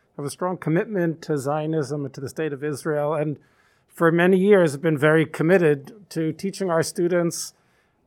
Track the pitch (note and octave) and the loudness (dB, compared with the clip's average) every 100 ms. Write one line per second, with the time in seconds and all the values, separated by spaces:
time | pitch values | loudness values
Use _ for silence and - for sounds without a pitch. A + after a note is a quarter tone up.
0 | _ - C#3+ - F3+ F3+ - D#3+ A3 G3+ | _ -10 -10 -6 -6 -4 -2 -2 -2 -4
1 | E3+ D#3+ - D3+ C3 D3+ D3+ D#3+ C3 D3 | -4 -4 -4 -4 -2 -4 -2 -4 -4 -6
2 | C3+ C3+ C3 - D#3 C#3 D3+ C#3+ E3 D3 | -8 -10 -12 -8 -8 -6 -8 -6 -4 -2
3 | D3 D#3 D#3 C#3 _ _ _ _ _ - | -2 -2 -4 -6 _ _ _ _ _ 0
4 | E3+ E3+ F3+ F#3+ G3 G3+ E3 C#3+ E3+ D3+ | 2 4 4 4 6 6 6 2 -2 2
5 | D3+ D#3 D#3 - D#3 F#3+ D#3+ C#3+ C3 - | 4 4 2 0 2 4 4 0 -4 -20
6 | - E3 D#3+ D#3 G3 F#3 F#3+ E3 - - | -12 -6 -6 -4 -8 -6 -2 0 0 -2
7 | F3 F3 E3+ - - - _ _ _ _ | 0 2 0 -4 -12 -16 _ _ _ _